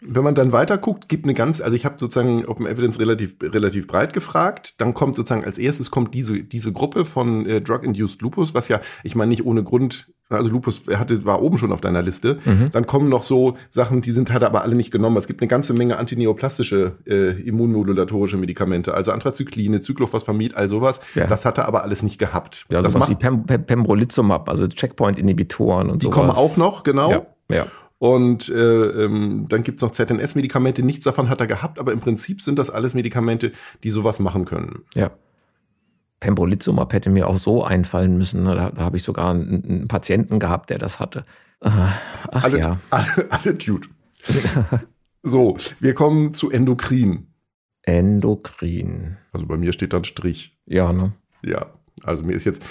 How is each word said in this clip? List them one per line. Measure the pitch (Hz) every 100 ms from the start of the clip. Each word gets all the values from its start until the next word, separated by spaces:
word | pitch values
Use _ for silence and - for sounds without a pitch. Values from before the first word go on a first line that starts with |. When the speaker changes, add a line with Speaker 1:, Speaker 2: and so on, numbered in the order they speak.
Speaker 1:
Wenn | - 123
man | 143 139
dann | 127
weiter | 120 - 202
guckt, | 220 - -
gibt | 151
eine | 143
ganz, | 117 131 156
also | 117
ich | 120
hab | 139 -
sozusagen | 120 127 123 117 -
Open | 110
Evidence | 110 117 120 107
relativ, | 113 110 95 -
relativ | 80 107 104 98 -
breit | 92 127
gefragt. | - - 160 180 - - -
Dann | 117
kommt | - 139 123
sozusagen | 110 113
als | 104 98
erstes | 127 147 120
kommt | 131 113
diese, | 123 110 104
diese | - 117 110
Gruppe | 87 143 196
von, | 160 131 120 110 101
äh, | 110
Drug-Induced | 87 123 123 101 104 -
Lupus, | 117 196 156
was | 127 -
ja, | 104 - -
ich | 110 113
meine, | 110
nicht | 113
ohne | 120 113
Grund, | 92 123 131 - - _ -
also | 110 113
Lupus | 123 123 - -
hatte, | 101 - 110
war | 101 95
oben | 147 107
schon | 107
auf | 90
deiner | 95 87
Liste. | 90 - 117 143
Speaker 2:
Mhm. | 139 98 135
Speaker 1:
Dann | 117 120
kommen | 139 143
noch | 123
so | - 127 127 127 -
Sachen, | 127 113 127
die | 117
sind, | 120 120
hat | 120
er | 107
aber | 104
alle | 113 120
nicht | -
genommen. | 107 113 107
Es | -
gibt | -
eine | 117
ganze | 123 139
Menge | 120 120 -
antineoplastische, | 120 120 110 107 131 - 113 98 90 -
äh, | - 98 92 92
immunmodulatorische | 120 110 117 107 98 92 90 104 98 98
Medikamente, | 90 90 92 87 90
also | 95 95
Anthrazykline, | 98 139 - 113 110 104 104
Cyclophosphamid, | - 139 120 113 - 107 117 -
all | 98
sowas. | 107 131 127 - -
Speaker 2:
Ja. | 90
Speaker 1:
Das | 104
hat | 123 -
er | -
aber | 110
alles | 101 101
nicht | 104 -
gehabt. | 101 85 - - -
Speaker 2:
Ja, | 85
Speaker 1:
Das | 87
Speaker 2:
sowas | 87 139
Speaker 1:
macht | 92
Speaker 2:
wie | 127
Pem-, | 120
Pem-, | 110 123 -
Pembrolizumab, | 120 107 104 120 - 104 85 -
also | - 92
Checkpoint-Inhibitoren | - 127 - 101 95 95 87 - - 110 92 92
und | 156
Speaker 1:
Die | 123
Speaker 2:
sowas. | -
Speaker 1:
kommen | 135
auch | 127 156 165
noch, | 185 202
genau. | - 135 156
Speaker 2:
Ja, | - - _ -
ja. | 82 - - - -
Speaker 1:
Und, | 120 127 123 117 -
äh, | 117 117 113 107 110
ähm, | 107 107 104 104 104
dann | 110
gibt's | 117 -
noch | 117
Z-N-S-Medikamente, | - 117 113 139 143 131 127 131 127
nichts | 127 -
davon | 135 135 123
hat | 131
er | 110
gehabt, | 101 160 156
aber | 131
im | 110
Prinzip | 123 104 - 196
sind | - 143
das | 127
alles | 107 123
Medikamente, | 127 113 123 113 113 107 - - -
die | 110
sowas | 107 107 104
machen | 98 98
können. | 87 82 - - -
Speaker 2:
Ja. | - 101 - _ _ _ _ _ _ _ _ _ _
Pembrolizumab | 101 90 87 101 - - -
hätte | 104 98
mir | 95 92
auch | 95
so | 104 117
einfallen | - 92 87 90 92 90
müssen, | 92 92
ne? | 92
Da, | 87 92
da | -
hab | 85
ich | 90
sogar | - - 90
einen, | 87 - 95
einen | - 87 -
Patienten | - - 101 104 107
gehabt, | 90 85 -
der | -
das | 104 -
hatte. | - - - - _ _
Äh, | 107
ach | 107 95 95 - - - 127
Speaker 1:
Alle, | 131 139
Speaker 2:
ja. | 80 92
Speaker 1:
<laughs> | -
alle, | 165 156 - -
alle | - 202
Dude. | - - 95 - _ _ _ -
Speaker 2:
<laughs> | 135 - 135 101 123 - _ _ _
Speaker 1:
So, | 127 127 113 90 - -
wir | 131
kommen | 127 151 156 151
zu | 147 143
Endokrin. | 123 127 123 - 127 104 85 - _ _ _ _ _
Speaker 2:
Endokrin. | - 85 95 101 110 101 - - 85 85 87 82 82 95 _
Speaker 1:
Also | 95 76
bei | 80
mir | 85
steht | - 92
dann | 90
Strich. | 82 - 90 85 - _ -
Speaker 2:
Ja, | 92 87
ne? | 90 92 - _ _
Speaker 1:
Ja, | - - - - _ -
also | - 80
mir | 82
ist | 90
jetzt | 104 80 -